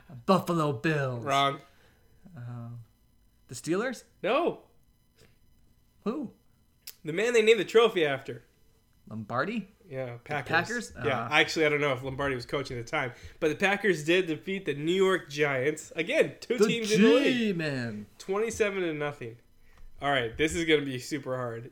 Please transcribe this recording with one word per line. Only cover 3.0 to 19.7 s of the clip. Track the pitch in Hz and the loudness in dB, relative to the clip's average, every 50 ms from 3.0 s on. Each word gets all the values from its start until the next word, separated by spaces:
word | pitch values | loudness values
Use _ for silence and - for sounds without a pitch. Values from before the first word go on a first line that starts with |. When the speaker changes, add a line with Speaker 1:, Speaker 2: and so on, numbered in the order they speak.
| _ _ _ _ _ _ _ _ _ - | _ _ _ _ _ _ _ _ _ -18
Speaker 1:
the | 131 | -16
Steelers? | 120 - 151 165 190 226 262 240 - - _ _ _ - | -10 -6 -4 -2 -2 -2 -4 -6 -8 -12 _ _ _ -2
Speaker 2:
No. | 175 226 277 349 254 - - - _ _ _ _ _ _ _ _ _ _ _ - - _ _ _ _ _ _ _ _ _ _ _ _ _ _ - | 0 0 2 0 0 -2 -4 -10 _ _ _ _ _ _ _ _ _ _ _ -20 -20 _ _ _ _ _ _ _ _ _ _ _ _ _ _ -6
Speaker 1:
Who? | 202 240 311 285 202 - _ _ _ _ _ _ _ _ _ _ - - _ - | -6 -4 -4 -6 -10 -12 _ _ _ _ _ _ _ _ _ _ -20 -20 _ -8
Speaker 2:
The | 160 156 | -4 -2
man | 175 214 240 240 | 0 0 2 4
they | 233 214 | 6 6
named | 214 226 220 | 6 6 6
the | 170 | 4
trophy | - - 220 233 214 - 185 156 147 | 4 6 6 6 6 4 2 0 0
after. | 139 127 - - 123 123 - _ _ _ _ _ _ _ _ _ _ _ _ - | 0 -2 -6 -10 -12 -14 -16 _ _ _ _ _ _ _ _ _ _ _ _ -12
Speaker 1:
Lombardi? | 107 110 107 101 117 123 143 185 233 233 190 - - _ - 185 | -10 -10 -8 -4 -4 -2 -2 -2 -4 -6 -6 -8 -12 _ -20 -12
Speaker 2:
Yeah, | 143 131 131 123 117 | -10 -8 -8 -8 -10
Speaker 1:
The | 117 - | -12 -10
Speaker 2:
Packers. | - 151 143 127 - | -6 -6 -6 -2 0
Speaker 1:
Packers? | - 165 175 170 226 247 202 - - - - | 0 0 0 0 -4 -6 -8 -8 -10 -4 -2
Speaker 2:
Yeah, | 147 135 117 117 | -2 0 0 0
Speaker 1:
Uh, | 117 | 2
Speaker 2:
actually, | 147 156 160 - - 175 156 151 | 4 4 4 4 2 2 2 2
I | |
don't | 147 147 | 4 2
know | 143 147 135 | 2 0 0
if | 120 | -2
Lombardi | 131 135 135 131 143 139 135 | -4 -6 -4 -2 -2 -2 -2
was | 123 117 - | -2 -4 -4
coaching | - 143 135 - 131 120 | -4 -6 -4 -6 -8 -10
at | 117 - | -6 -4
the | |
time, | - 156 135 123 117 - - - - - | -4 -2 -2 -4 -6 -10 -16 -20 -6 -2
but | - 156 | 0 0
the | 147 | 0
Packers | - 202 190 202 202 - 214 175 156 147 | 2 2 0 2 2 2 2 2 2 2
did | 151 170 185 185 | 2 2 2 2
defeat | 165 156 147 - - 190 190 190 | 0 -4 -6 -6 -6 -6 -4 -4
the | - 139 | -4 -6
New | 139 147 160 180 | -4 -2 0 2
York | 190 190 190 190 170 143 - | 2 4 4 2 0 -2 -6
Giants. | 143 147 151 147 139 131 123 147 156 - - - - | -4 -2 0 0 0 0 0 0 -2 -2 -6 -8 -6
Again, | 170 165 175 269 320 226 151 - - | -4 -2 0 2 2 2 2 -2 -6
two | - - 233 247 | -6 -4 2 4
Speaker 1:
the | 202 233 | 4 4
Speaker 2:
teams | 233 233 226 202 | 4 2 0 2
in | 214 180 208 | 4 6 8
the | 247 285 | 8 8
league. | 285 294 - 262 247 | 6 6 4 2 2
Speaker 1:
G-Men. | 226 214 190 170 160 151 139 131 120 117 107 104 104 - - - | 2 0 0 0 -2 -2 -2 -4 -4 -6 -6 -8 -12 -14 -18 -14
Speaker 2:
Twenty-seven | - - 190 202 220 233 226 - 220 208 196 196 | -8 -4 -4 -2 -2 -2 -2 0 0 0 0 -2
to | 185 170 156 | -2 -2 -2
nothing. | 147 147 147 143 - 131 117 113 123 _ _ _ - - - | -2 -4 -6 -6 -8 -12 -14 -14 -16 _ _ _ -20 -20 -20